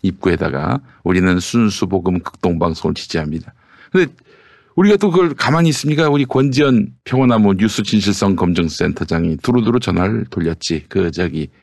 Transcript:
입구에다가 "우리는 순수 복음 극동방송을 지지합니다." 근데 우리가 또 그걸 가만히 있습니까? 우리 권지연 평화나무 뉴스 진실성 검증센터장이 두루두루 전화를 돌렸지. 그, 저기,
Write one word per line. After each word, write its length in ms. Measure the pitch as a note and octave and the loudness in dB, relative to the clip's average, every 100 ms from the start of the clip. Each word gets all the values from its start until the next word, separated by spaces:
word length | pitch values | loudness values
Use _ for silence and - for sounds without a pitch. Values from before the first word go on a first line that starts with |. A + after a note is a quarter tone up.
입구에다가 800 | F#2+ - F#2+ E2 D#2+ C2+ D#2 - - _ - | -6 -2 -2 0 -2 -4 -4 -4 -8 _ -2
"우리는 340 | F#2 F#2 F2+ | 0 2 0
순수 480 | - A#2 A2 - F#2 | 0 0 0 0 -2
복음 320 | F#2+ F#2 F2+ | -2 -2 -4
극동방송을 760 | - - F2+ E2 F2 D#2+ D#2+ - | -4 -4 -2 0 -2 -2 -4 -6
지지합니다." 580 | - E2 D2+ D#2 - - _ _ - | -6 -6 -6 -8 -12 -20 _ _ -4
근데 200 | F#3 E3 - _ _ _ _ _ - | 0 0 -4 _ _ _ _ _ 2
우리가 220 | G3+ G3+ | 4 4
또 140 | G#3 | 2
그걸 220 | E3+ F3 | 2 2
가만히 360 | E3+ - D#3 E3 | 0 0 2 2
있습니까? 400 | C#3 D3 D3+ D#3 | 0 -2 0 2
우리 160 | C#3+ C3 | 2 2
권지연 680 | C3 C#3 C3 C#3+ A#2+ G2+ - | 2 2 2 4 4 0 -6
평화나무 520 | - C3 C3 A2+ G#2 F#2+ | -4 0 4 4 4 4
뉴스 280 | A2 - | 0 -2
진실성 520 | G2+ G#2+ G2 G2 G2 F2+ | -2 0 0 0 0 0
검증센터장이 1040 | F2+ E2+ E2 - F2+ - F2 E2+ E2+ D#2+ | 0 0 -2 -2 -4 -4 -4 -2 -2 -2
두루두루 420 | - B2 A2 A#2+ | 0 0 2 0
전화를 460 | - F2 F#2 A2+ - | 0 0 0 -2 -6
돌렸지. 560 | F#2+ E2 E2 - D#2+ - | -4 -4 -4 -6 -6 -4
그, 240 | - E2 | -2 -2
저기, 380 | D#2 F2 D#2+ D2 _ | -2 -4 -4 -8 _